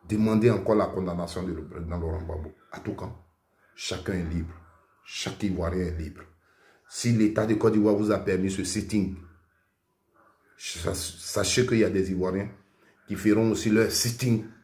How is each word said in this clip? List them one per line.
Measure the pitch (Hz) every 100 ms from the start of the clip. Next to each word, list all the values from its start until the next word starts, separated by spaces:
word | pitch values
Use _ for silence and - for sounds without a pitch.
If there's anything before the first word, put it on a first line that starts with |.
| -
Demandez | 107 110 107 120
encore | 104 - 107
la | 90
condamnation | 95 90 87 87 92
de | 90
le | 78 76
président | - 82 85
Laurent | 82 80
Gbagbo. | 80 80 78 - _
À | -
tout | -
camp, | 101 95 - _ _ _ _ _
chacun | - - 90 -
est | 92
libre. | 82 82 82 - - _ _ _ -
Chaque | - - -
Ivoirien | 101 90 85 90 90
est | 80
libre. | 78 - - _ _ _ _ _ _
Si | - 120
l'État | 117 107 107 107
de |
Côte | 107 113
d'Ivoire | 107 107 101
vous | 104
a | 98
permis | 101 92 95
ce | 95
sitting, | 90 104 - 107 92 82 - _ _ _ _ _ _ _ _ _ _ _ _ _
sa-, | - 82 85
sachez | - - - - 104 95 - -
qu'il | 117
y |
a | 95
des | 95 95
Ivoiriens | 90 92 95 107 - _ _ _ _ _
qui | 104
feront | 107 107 113
aussi | 104 113
leur | 110 107
sitting. | - 120 - 123 110 - -